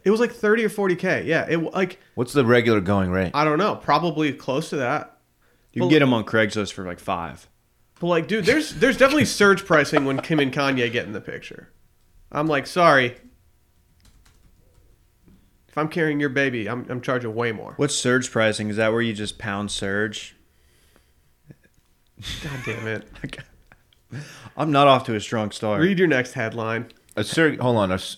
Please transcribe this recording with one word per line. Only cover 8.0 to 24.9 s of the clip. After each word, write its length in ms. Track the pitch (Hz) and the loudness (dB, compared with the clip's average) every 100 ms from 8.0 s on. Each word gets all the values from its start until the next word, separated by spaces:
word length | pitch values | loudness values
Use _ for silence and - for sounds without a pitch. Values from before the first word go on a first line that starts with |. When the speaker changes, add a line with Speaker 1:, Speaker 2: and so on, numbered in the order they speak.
| 175 | 0
Speaker 1:
like, 200 | 170 151 | 0 0
dude, 160 | 220 185 | 0 2
there's, 260 | 302 294 151 | 2 0 0
there's 200 | 262 233 | 2 4
definitely 280 | 269 294 226 | 4 4 0
surge 400 | - 202 190 - | 4 4 4 2
pricing 400 | 156 135 151 135 | 2 4 2 0
when 140 | 135 | -2
Kim 200 | - 156 | 0 0
and 140 | 135 | 0
Kanye 360 | 147 139 131 120 | 0 -2 0 0
get 140 | 117 87 | -2 -6
in 60 | |
the 100 | 104 | -10
picture. 480 | - - - - - _ _ _ _ _ - | -12 -14 -14 -20 -20 _ _ _ _ _ -10
I'm 160 | 147 156 | -4 0
like, 180 | 139 127 | -2 -2
"Sorry. 480 | 180 170 139 123 - - _ _ _ _ _ _ _ _ _ _ _ _ _ _ _ _ _ _ _ _ _ _ _ _ | 4 6 6 4 -4 -20 _ _ _ _ _ _ _ _ _ _ _ _ _ _ _ _ _ _ _ _ _ _ _ _
If 100 | 147 | -4
I'm 100 | 151 | -4
carrying 300 | 175 156 147 | 0 0 0
your 100 | 147 | -2
baby, 380 | 131 139 120 101 | 0 -2 -2 -6
I'm, 160 | 123 - | -6 -8
I'm 120 | 123 | -8
charging 320 | 139 127 117 110 | -4 -4 -4 -4
way 160 | 120 | -4
more." 220 | 107 104 - | -4 -8 -4
Speaker 3:
What's 180 | 143 - | -2 0
surge 360 | 127 127 127 | 2 2 0
pricing? 380 | 113 110 104 107 | 2 2 0 -2
Is 80 | 104 | 0
that 140 | 110 | 0
where 80 | 113 | 2
you 120 | 117 | -2
just 240 | 104 104 - | -4 -8 -8
pound 340 | 110 101 104 | -8 -6 -6
surge? 640 | - 98 101 107 104 - _ _ _ _ _ _ _ _ _ _ _ - - _ _ _ _ _ - - - | -6 -4 -2 -4 -6 -14 _ _ _ _ _ _ _ _ _ _ _ -20 -20 _ _ _ _ _ -16 -12 -12
Speaker 1:
God 160 | 151 131 120 | -10 -10 -8
damn 220 | 110 110 | -8 -6
it. 180 | 110 - - - - - _ _ _ _ _ - | -8 -10 -14 -14 -14 -18 _ _ _ _ _ -18
Speaker 3:
<laughs> 460 | 127 151 - - - | -16 -16 -20 -14 -6
I'm 140 | 156 | 0
not 160 | 139 | 4
off 160 | 143 | 6